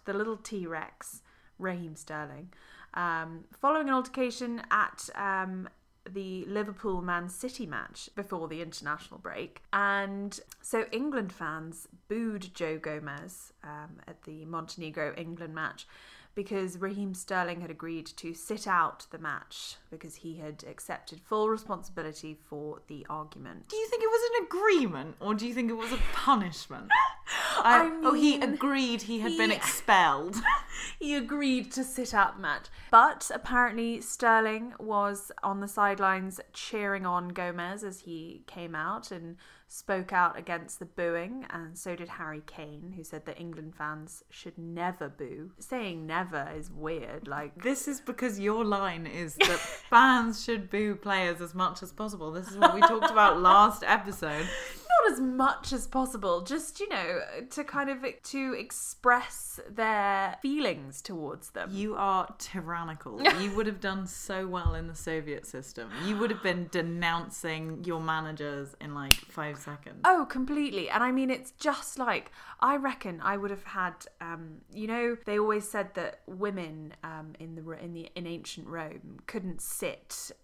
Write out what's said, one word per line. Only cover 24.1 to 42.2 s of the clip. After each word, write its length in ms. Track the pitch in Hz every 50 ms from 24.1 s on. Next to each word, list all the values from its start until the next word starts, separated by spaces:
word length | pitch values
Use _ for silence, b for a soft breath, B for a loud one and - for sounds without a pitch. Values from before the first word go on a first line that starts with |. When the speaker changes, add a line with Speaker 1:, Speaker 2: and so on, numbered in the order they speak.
| 453 453 480 466 466 466
Speaker 2:
an 60 | 349
agreement 720 | - 349 370 415 440 381 320 254 190 156 131 151 160 - -
or 140 | - 202 214
do 120 | 208 233
you 60 | 240 226
think 160 | 254 233 226
it 40 | 233
was 160 | 226 220 233
a 80 | 254 - - - -
punishment? 760 | - - - 269 214 190 175 151 - - - - - - - -
Speaker 1:
<laughs> 340 | - - - - - - B B B B B B B
Speaker 2:
I, 200 | B 233 247 - 330
Speaker 1:
I 120 | 330 320 320 311
Speaker 2:
oh, 80 | 262 285
he 240 | 302 294 294 285
Speaker 1:
mean, 60 | 285 269 240 285
Speaker 2:
agreed 480 | - 262 285 277 269 262 240 233 220
he 180 | - 220 233 220
had 160 | 214 240 330
been 120 | 330 220 220
Speaker 1:
he 60 | 208
Speaker 2:
expelled. 840 | - - - - - - - 208 185 175 151 139 139 156 185 208 226
Speaker 1:
<laughs> 40 | - - - 1077 - B B B B B B
He 180 | B 302 285 294
agreed 560 | 285 233 226 294 294 285 269 254 247 202 - -
to 100 | 262 254
sit 300 | 254 - 254 247 - 226
out 220 | 202 196 - -
the 40 | 196
match. 260 | 185 151 143 - - - B B B B
But 380 | 240 226 254 302 - - - - -
apparently 640 | - - - 254 247 247 233 208 233 233 233 233 -
Sterling 720 | - - - - 247 226 226 220 220 220 220 220 233 247 - -
was 520 | 214 220 208 202 202 202 202 196 - - - - -
on 160 | 196 196 196
the 80 | 202
sidelines 720 | 202 - 214 208 202 196 202 190 190 190 185 185 190 185 - - - -
cheering 520 | - - - - 214 202 202 196 190 190
on 240 | 180 175 180 175 180
Gomez 540 | 175 185 180 175 175 175 175 180 196 214 220
as 180 | 196 185 -
he 420 | - 175 165 160 160 170 - - -
came 280 | - - 190 170 170 160
out 360 | 156 156 180 208 233 - -
and 240 | 190 170 165 165 175 - b b b b b
spoke 440 | b - - - - 196 185 180 - 196
out 240 | 180 175 170 -
against 420 | - 170 - 170 170 180 - - -
the 60 | 185
booing, 600 | 160 - - 175 170 170 170 175 202 247 262 262 -
and 260 | - 170 165 160 175
so 180 | - - 185 175
did 140 | 170 175 175
Harry 320 | - -